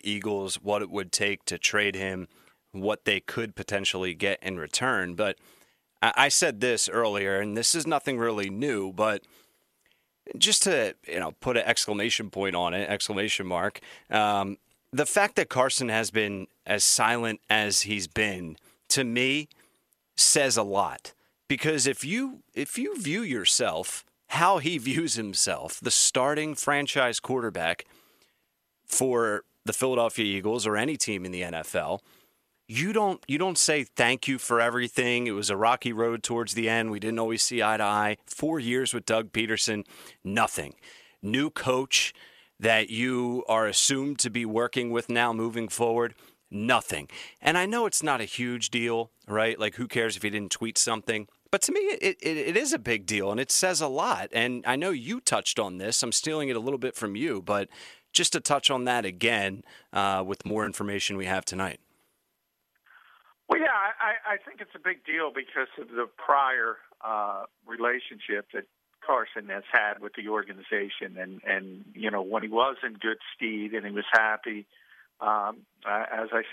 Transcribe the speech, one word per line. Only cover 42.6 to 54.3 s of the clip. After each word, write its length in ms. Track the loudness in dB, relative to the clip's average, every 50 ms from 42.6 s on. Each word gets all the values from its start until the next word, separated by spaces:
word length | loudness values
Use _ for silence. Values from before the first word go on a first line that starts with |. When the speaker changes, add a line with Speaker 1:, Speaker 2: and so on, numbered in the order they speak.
| 4 4 6 6 4 2
Speaker 1:
you 540 | 0 -2 0 0 0 0 0 -2 -2 -2 0 2
are 180 | 4 4 4
assumed 520 | 4 4 4 4 4 2 0 0 -2 -2 -2
to 100 | -2 -2
be 160 | -2 -2 -2
working 440 | 0 0 0 0 0 0 -2 -2 0
with 200 | 0 -2 -2 0
now 240 | 0 2 2 2 0
moving 340 | -2 -2 -4 -4 -4 -4
forward, 480 | -4 -2 0 0 2 2 2 0 -2 -4 -10 -20 -20 _ _ _ _
nothing. 600 | -8 -4 2 2 2 2 2 -2 -6 -6 -6 -10 -14 -16 -16 -18 -16 _
And 160 | 0 2 2
I 80 | 2 2
know 200 | 0 0 0 0
it's 180 | 0 0 0 0
not 180 | 0 0 -2
a 40 | -2
huge 440 | -6 -6 -6 -4 -4 -4 -4 -4 -4
deal, 420 | -2 -2 0 0 0 -2 -4 -6 _ _ _
right? 320 | -4 0 0 0 0 0 -2
Like, 160 | -4 -4 -4
who 120 | -6 -8
cares 280 | -4 0 0 0 0 -2
if 80 | -4 -4
he 60 | -4
didn't 220 | -4 -4 -4 -6
tweet 260 | -4 -4 -4 -2 0
something? 500 | 0 0 0 0 -2 -2 -2 -2 -2 -6 -10 _ _ _ _
But 120 | 0 0 0
to 100 | 0 0
me, 80 | 0
it, 360 | 0 0 0 0 0 0 0 -2
it, 160 | -2 -4 -2
it 180 | -2 -2 0 0
is 160 | 0 0 0
a 80 | -2 -2
big 260 | -2 -2 -2 -2 -2
deal, 260 | -2 -2 0 0 0
and 80 | 0 -2
it 120 | 0 0
says 300 | 2 2 2 2 2 0
a 60 | -2 -2
lot. 400 | 0 0 0 0 0 -2 -2 -2